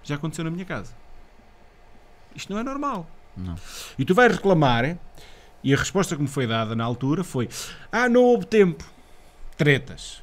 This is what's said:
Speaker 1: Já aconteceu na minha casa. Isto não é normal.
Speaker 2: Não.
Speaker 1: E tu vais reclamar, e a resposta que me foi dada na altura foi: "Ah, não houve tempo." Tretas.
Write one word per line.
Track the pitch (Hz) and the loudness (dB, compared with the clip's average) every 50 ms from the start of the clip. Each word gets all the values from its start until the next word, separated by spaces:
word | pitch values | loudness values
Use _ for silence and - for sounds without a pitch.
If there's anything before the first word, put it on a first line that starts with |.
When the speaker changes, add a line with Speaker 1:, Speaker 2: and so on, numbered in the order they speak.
Speaker 1:
Já | - - 147 | -8 -8 -8
aconteceu | 143 147 160 156 - 165 | -6 -6 -6 -6 -6 -6
na | 165 | -6
minha | 165 175 190 | -6 -8 -8
casa. | 180 170 113 90 - - - - - - - - - - - - - _ - - - _ - - - - - - - - _ - - - | -8 -10 -10 -10 -12 -16 -20 -20 -20 -20 -20 -20 -20 -20 -20 -20 -20 _ -20 -20 -20 _ -20 -20 -20 -20 -20 -20 -20 -20 _ -20 -20 -18
Isto | 143 - - | -18 -12 -8
não | 190 214 | -8 -6
é | 240 | -6
normal. | 269 269 277 294 285 254 190 160 - - - - - - | -6 -6 -6 -4 -4 -6 -6 -10 -12 -18 -20 -20 -18 -14
Speaker 2:
Não. | 98 92 92 85 85 - - - - - - - | -12 -10 -8 -10 -10 -12 -14 -16 -16 -16 -14 -6
Speaker 1:
E | - 165 | -6 0
tu | - | 2
vais | 185 220 247 233 190 | 4 6 6 6 4
reclamar, | 160 - 196 185 160 151 135 120 117 123 147 175 175 - - - - - - - - - - - - | 2 2 4 4 6 6 4 4 2 0 -2 -4 -8 -12 -18 -18 -20 -20 -20 -20 -20 -20 -20 -20 -6
e | - 131 | 0 0
a | 139 | 2
resposta | 131 - - - 196 185 - 170 | 2 0 -2 0 -2 0 0 -2
que | 143 | -4
me | 147 131 | -4 -4
foi | - 143 127 110 | -2 -4 -2 0
dada | 113 113 113 107 113 | 0 -2 -2 -2 -2
na | 113 113 | -4 -2
altura | 120 123 120 131 135 151 180 | -4 -4 -2 -2 -2 -2 -2
foi: | 180 - - 131 117 - - - - - - - - - | -4 -4 -4 -4 -4 -4 -6 -12 -12 -12 -14 -18 -14 -6
"Ah, | - 220 247 247 | -2 0 2 4
não | 233 247 247 | 6 6 6
houve | 247 240 190 175 | 6 6 4 2
tempo." | - 220 220 196 175 160 160 - - - - - _ - - - - _ - - - - | 2 4 6 6 6 4 -4 -12 -20 -20 -20 -20 _ -20 -20 -20 -20 _ -16 -16 -14 -2
Tretas. | - 156 147 139 131 - - - - - - - - | 2 4 4 4 2 0 -8 -16 -16 -16 -16 -18 -18